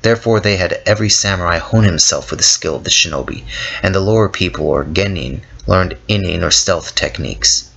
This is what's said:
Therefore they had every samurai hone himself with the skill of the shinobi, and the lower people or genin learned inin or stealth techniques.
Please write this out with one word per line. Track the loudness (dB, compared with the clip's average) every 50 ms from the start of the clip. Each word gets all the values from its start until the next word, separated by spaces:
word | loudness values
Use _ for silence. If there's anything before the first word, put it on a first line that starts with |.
Therefore | 4 2 2 2 2 2 0 2
they | 2 0 0
had | 0 0 -2 -2 -2 0
every | 0 0 2 2 2
samurai | 2 2 2 0 -2 0 0 0 0
hone | 0 -2 2 2 4 4
himself | 4 4 2 0 0 0 -2 -4 -6
with | -4 0
the | 2
skill | 0 0 0 0 -4 -4
of | -4 -2
the | 0
shinobi, | 2 2 2 0 -2 -4 -4 -6 -8 -10 -10 -12 -10 -10 -10 -8 -8 -2 -2
and | 0 2
the | 2
lower | 2 4 4 4 4 2
people | 0 -2 -2 -2 -2 -2 -2
or | 0 0 0 0
genin | 0 0 0 0 0 -2 -4 -6 -6 -8 -8 -12 -14 -20 -10 -2
learned | 2 2 2 2 0 -4 -10 -4
inin | -2 -2 0 0 0 -2 0 0
or | 2
stealth | 0 0 2 2 0 0 -2 -6 -4
techniques. | -4 -4 -2 -4 -6 -6 -6 -6 2 2 2 2 2 -2 -8 -20